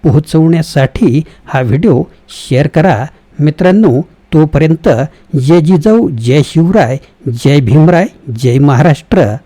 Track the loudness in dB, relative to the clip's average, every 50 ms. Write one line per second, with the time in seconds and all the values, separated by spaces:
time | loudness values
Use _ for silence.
0 | 0 0 0 0 -2 0 0 0 2 2 0 0 -2 -4 -2 -2 -2 -2 -2 -2
1 | -2 0 0 -2 -4 -6 -14 -20 _ -6 -4 -4 -2 -2 -2 0 0 0 0 0
2 | -2 -6 -12 _ _ _ -20 -20 -8 -4 -2 0 0 0 0 0 0 0 0 -2
3 | -4 -8 -12 _ _ _ _ -2 -2 -2 -2 0 0 2 2 2 2 2 0 0
4 | -4 -6 _ _ _ _ 0 0 0 0 0 -2 0 0 -2 -2 0 -2 0 0
5 | -2 -6 -8 _ _ _ -6 -4 0 2 2 2 2 2 0 2 2 2 0 2
6 | 0 -2 -4 -4 -4 0 0 0 0 0 0 -2 0 2 2 0 0 0 -4 -8
7 | -10 _ _ _ -10 -10 -10 -4 -2 0 0 2 2 2 2 4 4 4 2 2
8 | 0 -2 -6 -16 -14 -14 -10 -4 -2 -2 0 2 2 2 2 2 2 2 0 -2
9 | -4 _ 0 0 0 0 -2 -8 _